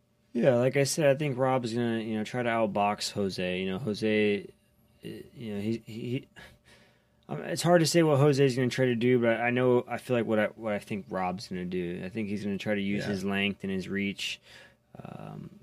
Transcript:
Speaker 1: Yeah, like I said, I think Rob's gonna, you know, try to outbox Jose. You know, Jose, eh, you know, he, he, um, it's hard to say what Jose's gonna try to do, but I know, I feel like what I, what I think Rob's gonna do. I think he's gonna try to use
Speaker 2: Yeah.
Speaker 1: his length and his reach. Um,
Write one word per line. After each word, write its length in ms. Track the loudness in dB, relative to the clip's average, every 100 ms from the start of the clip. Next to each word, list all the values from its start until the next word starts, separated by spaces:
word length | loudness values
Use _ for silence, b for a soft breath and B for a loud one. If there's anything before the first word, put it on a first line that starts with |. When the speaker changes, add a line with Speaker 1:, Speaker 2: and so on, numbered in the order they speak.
| _ _ _
Speaker 1:
Yeah, 240 | 2 4 4
like 220 | 4 2
I 60 |
said, 320 | 0 2 4 4
I 20 |
think 200 | 0 0
Rob's 360 | 0 0 -2
gonna, 260 | -2 -2 -2
you 180 | -4 -4
know, 60 |
try 180 | -4 -4
to 80 | -2
outbox 640 | 0 0 2 0 0 -4
Jose. 480 | -4 -4 -2 -4 -2
You 80 | -4
know, 60 | -4
Jose, 680 | -4 -2 0 2 2 0 -4 -18 _ _ _ _
eh, 60 | -14 -14 -16 -14
you 180 | -10
know, 80 | -6
he, 220 | -4 -6 -8
he, 420 | -12 -8 -8 -8 -20 -20 -20 b b b b b _ -12
um, 120 | -10
it's 180 | -6 -2
hard 200 | 4 6
to 40 | 6
say 160 | 4
what 140 | 6 6
Jose's 360 | 6 6 4 4
gonna 120 | 0
try 160 | 2 2
to 100 | 4
do, 240 | 4 4
but 200 | 4 2
I 100 | 2
know, 340 | 2 4 4 2
I 100 | -6
feel 180 | -2 -2
like 80 | 2
what 140 | 2
I, 60 | 0 -2
what 180 | -6
I 60 | -6
think 260 | -6 -10 -6
Rob's 380 | -4 -4 -4 -8
gonna 180 | -8 -6
do. 360 | -4 -4 -6
I 60 | -8
think 200 | -6 -6
he's 140 | -6
gonna 140 | -4 -4
try 160 | -2
to 80 | -2
use 220 | -2 -2
Speaker 2:
Yeah. 80 | -4
Speaker 1:
his 120 | -4
length 400 | -2 0 -2 -2
and 80 | -6
his 160 | -6 -4
reach. 540 | -4 -4 -6 -8 -10 b b b b _ -20
Um, 460 | -18 -16 -14 -14 -16 -18